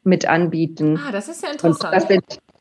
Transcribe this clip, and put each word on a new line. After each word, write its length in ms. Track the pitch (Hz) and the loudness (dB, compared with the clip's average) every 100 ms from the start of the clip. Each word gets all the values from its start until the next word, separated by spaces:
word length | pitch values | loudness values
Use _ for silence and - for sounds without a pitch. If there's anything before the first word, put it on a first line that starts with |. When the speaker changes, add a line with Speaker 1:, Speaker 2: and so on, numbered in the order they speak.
Speaker 1:
mit 240 | 190 180 - | 2 2 2
anbieten. 720 | 165 175 160 160 160 151 156 | 2 0 0 -4 0 0 0
Speaker 2:
Ah, 60 | - | -4
das 180 | 202 214 | -8 -8
ist 140 | 339 | -10
ja 60 | 330 | -10
Speaker 1:
Und 60 | |
Speaker 2:
interessant. 400 | 294 165 160 170 | -2 0 0 0
Speaker 1:
das 120 | 185 - | 0 2
sind, 180 | 190 - - _ _ | 0 0 -14 _ _